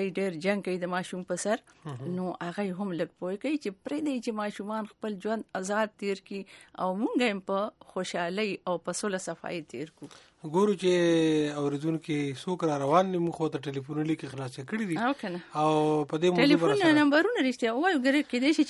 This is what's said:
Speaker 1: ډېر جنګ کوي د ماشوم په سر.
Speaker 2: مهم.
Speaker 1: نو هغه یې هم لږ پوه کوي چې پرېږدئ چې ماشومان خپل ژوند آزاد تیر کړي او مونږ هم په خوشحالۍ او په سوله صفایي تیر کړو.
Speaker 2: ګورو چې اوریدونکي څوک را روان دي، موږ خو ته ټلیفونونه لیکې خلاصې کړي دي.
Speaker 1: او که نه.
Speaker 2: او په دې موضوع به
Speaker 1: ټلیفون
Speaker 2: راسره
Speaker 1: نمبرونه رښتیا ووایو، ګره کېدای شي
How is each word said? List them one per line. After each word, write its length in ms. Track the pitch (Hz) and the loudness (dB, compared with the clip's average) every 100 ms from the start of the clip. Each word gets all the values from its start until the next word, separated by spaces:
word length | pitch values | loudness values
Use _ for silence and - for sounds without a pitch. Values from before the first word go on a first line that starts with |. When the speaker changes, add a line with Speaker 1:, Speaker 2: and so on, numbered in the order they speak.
| 196 180 | -2 -2
Speaker 1:
ډېر 140 | 196 165 | -4 -2
جنګ 160 | 175 202 185 | -2 -2 -2
کوي 100 | 180 | -4
د 20 | 175 | -2
ماشوم 260 | 180 180 185 180 | -4 -4 -8 -6
په 100 | 180 | -4
سر. 140 | 202 220 _ _ 160 | -2 -2 _ _ -12
Speaker 2:
مهم. 260 | 123 135 180 | -10 -6 -4
Speaker 1:
نو 80 | 185 - 170 | -4 -6 -8
هغه 160 | 175 202 | -4 -4
یې 40 | 180 | -4
هم 100 | 202 170 | -4 -4
لږ 100 | 165 - | -6 -6
پوه 180 | 180 202 | -8 -4
کوي 140 | 262 302 | -4 -4
چې 140 | 208 190 | -4 -8
پرېږدئ 320 | - 294 302 254 | -8 -4 -2 -4
چې 60 | 233 214 | -4 -4
ماشومان 440 | 208 208 202 220 208 | -6 -6 -6 -6 -6
خپل 180 | - 214 196 208 | -8 -8 -6 -4
ژوند 160 | 220 - 190 | -4 -4 -8
آزاد 380 | 185 208 214 - | -2 0 0 -2
تیر 180 | 202 196 - | -6 -6 -6
کړي 160 | 196 190 - - - | -10 -10 -16 -20 -4
او 80 | 185 185 | -4 0
مونږ 160 | 269 370 247 | 0 0 0
هم 120 | 196 185 | -2 -2
په 420 | 196 214 - - | -2 -2 -6 -10
خوشحالۍ 580 | 190 185 180 175 190 214 180 - | -6 -4 -2 -2 -2 -4 -4 -4
او 20 | 170 - | -4 -4
په 40 | 175 | -4
سوله 200 | 214 185 - | -4 -4 -6
صفایي 360 | 165 - 175 151 | -10 -8 -8 -8
تیر 180 | 120 156 | -10 -10
کړو. 320 | _ 143 - - _ 156 | _ -20 -18 -20 _ -2
Speaker 2:
ګورو 200 | 165 208 196 | 2 2 2
چې 120 | 185 180 170 165 160 156 147 147 | 4 4 6 6 4 4 2 0
اوریدونکي 560 | 143 143 160 160 160 147 143 131 | -2 0 -2 -2 -2 -2 -2 -4
څوک 240 | - 180 165 | -6 -2 0
را 40 | 143 | 0
روان 260 | 139 165 190 | 4 4 4
دي، 80 | 180 | 0
موږ 120 | 170 - | -2 -2
خو 100 | 156 | -4
ته 80 | 143 139 | -4 -6
ټلیفونونه 380 | 139 135 151 156 | -8 -6 -4 -2
لیکې 160 | 156 139 | -2 -4
خلاصې 280 | 127 131 - 127 | -8 -8 -8 -6
کړي 140 | 220 208 | -4 -2
دي. 60 | 160 240 | 0 0
Speaker 1:
او 60 | 277 | -2
که 80 | 208 | -4
نه. 60 | 175 - 151 | -8 -6 0
Speaker 2:
او 80 | 156 156 151 151 143 | 4 4 4 2 0
په 60 | 156 | 2
دې 80 | 180 | 2
موضوع 140 | 180 | 4
به 40 | 285 | 6
Speaker 1:
ټلیفون 240 | 302 - | 6 4
Speaker 2:
راسره 260 | 415 339 302 | 4 6 6
Speaker 1:
نمبرونه 480 | 294 294 381 480 262 | 6 6 4 2 0
رښتیا 240 | 240 226 233 | 2 0 2
ووایو، 240 | 359 320 | 2 2
ګره 160 | 254 285 - | 4 2 2
کېدای 200 | 247 269 320 | 0 2 4
شي 60 | 294 | 2